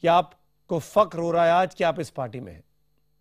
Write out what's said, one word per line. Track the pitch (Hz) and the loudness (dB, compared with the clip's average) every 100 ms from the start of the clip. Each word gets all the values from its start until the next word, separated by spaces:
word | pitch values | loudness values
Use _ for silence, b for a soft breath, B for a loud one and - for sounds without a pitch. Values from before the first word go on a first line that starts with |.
या | 170 | 2
आपको | 170 180 _ _ _ - 170 | 2 2 _ _ _ -8 -6
फक्र | - 208 202 170 | -2 0 0 0
हो | 170 | -2
रहा | 170 170 | 2 2
है | |
आज | 175 185 | 2 0
कि | - | -2
आप | 170 160 | -2 -2
इस | 156 | -8
पार्टी | - 127 120 | -8 -10 -10
में | 101 | -16
हैं? | 80 _ _ _ _ _ _ | -18 _ _ _ _ _ _